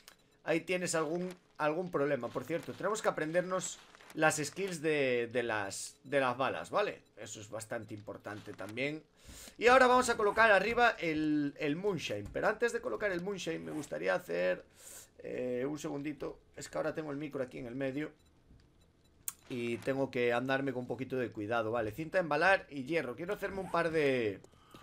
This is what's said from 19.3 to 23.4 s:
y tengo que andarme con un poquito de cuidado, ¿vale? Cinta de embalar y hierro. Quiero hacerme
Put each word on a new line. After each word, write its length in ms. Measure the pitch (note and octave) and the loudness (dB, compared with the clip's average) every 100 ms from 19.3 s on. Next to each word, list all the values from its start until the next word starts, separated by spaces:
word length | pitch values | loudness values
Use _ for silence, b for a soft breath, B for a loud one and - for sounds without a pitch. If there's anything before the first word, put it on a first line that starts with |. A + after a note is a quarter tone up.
| - - | -10 -8
y 280 | B2+ A#2 A#2 | -4 -2 -2
tengo 320 | C3+ C3+ C3 | -2 -2 0
que 240 | B2+ A#2+ | 2 2
andarme 400 | A#2+ C3 C3+ C#3 | 2 2 0 0
con 80 | B2 | -4
un 60 | B2 | -6
poquito 280 | B2 B2+ C3 | -6 -4 -2
de 160 | A2+ | -4
cuidado, 400 | A2 G#2 A#2 A2 | -4 -2 0 2
¿vale? 200 | A#2+ G#2+ | 0 -2
Cinta 260 | A2+ D#3+ F#3+ | -4 -2 0
de 60 | |
embalar 420 | E3 D3 F3+ F#3+ - | 2 4 6 4 2
y 140 | C#3 B2+ | -10 -2
hierro. 300 | E3 B2 A#2 | 0 0 -6
Quiero 180 | F3+ | -6
hacerme 260 | G#3 | -4